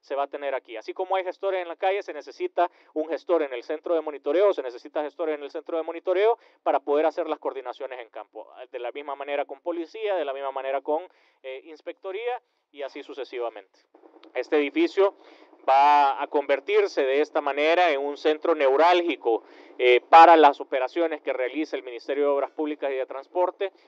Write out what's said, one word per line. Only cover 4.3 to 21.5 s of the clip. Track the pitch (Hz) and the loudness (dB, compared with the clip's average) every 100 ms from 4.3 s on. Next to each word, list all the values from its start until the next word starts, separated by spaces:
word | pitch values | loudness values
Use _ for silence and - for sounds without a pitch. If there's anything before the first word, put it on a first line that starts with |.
| 160 202 | 2 2
se | 175 | 0
necesita | 131 120 147 156 | -6 -12 -10 -8
gestores | 151 - 160 151 | -8 -6 -6 -6
en | |
el | 139 | -8
centro | 160 147 165 | -12 -8 -6
de | |
monitoreo | 160 170 185 185 214 233 _ _ | -6 -8 -2 2 2 0 _ _
para | - 139 | -2 -2
poder | 147 143 160 | 0 0 0
hacer | 151 160 | -2 -6
las | 151 | -6
coordinaciones | 147 127 123 120 131 127 | -6 -8 -12 -12 -12 -12
en | 113 | -16
campo. | 117 101 110 78 85 127 | -16 -16 -18 -20 -20 -16
De | 127 | -10
la | 120 | -10
misma | 143 143 139 | -10 -10 -10
manera | 139 139 139 | -6 -6 -6
con | 139 | -8
policía, | 175 170 160 220 214 185 | -8 -8 -8 -8 -4 -4
de | 143 | -4
la | |
misma | 135 139 | -6 -8
manera | 135 135 135 | -6 -6 -6
con, | 139 151 180 _ _ _ | -4 -6 -6 _ _ _
eh, | 135 131 165 | -16 -16 -16
inspectoría | 156 - 170 196 190 240 240 _ _ _ | -18 -16 -14 -12 -8 -8 -8 _ _ _
y | 143 | -14
así | 135 151 | -12 -12
sucesivamente. | 135 139 120 123 117 107 95 _ _ _ - - - | -14 -14 -12 -8 -8 -8 -20 _ _ _ -20 -20 -12
Este | 127 123 151 | -10 -2 0
edificio | 143 156 165 196 196 - - - - _ - | 0 0 0 2 0 0 -20 -20 -20 _ 0
va | 135 143 147 139 123 | 4 6 6 4 0
a | 143 | -4
convertirse | 151 139 139 165 208 202 - | -4 0 -2 2 0 2 0
de | 135 139 | 0 0
esta | 147 160 | 0 -2
manera | 147 139 151 170 180 | -4 -2 0 2 2
en | 139 | 0
un | 143 143 | -4 -2
centro | 156 151 170 156 | -2 0 0 2
neurálgico, | 135 135 165 180 170 131 120 110 - - - - | 4 4 4 4 0 -2 -2 -2 -4 -20 -20 0
eh, | 127 120 - | 4 4 8
para | 165 165 165 | 10 12 10
las | 143 139 | 8 4
operaciones | 139 135 127 170 165 147 | -4 -4 -4 -2 -4 -4
que | - | -6
realiza | 127 123 | -4 -4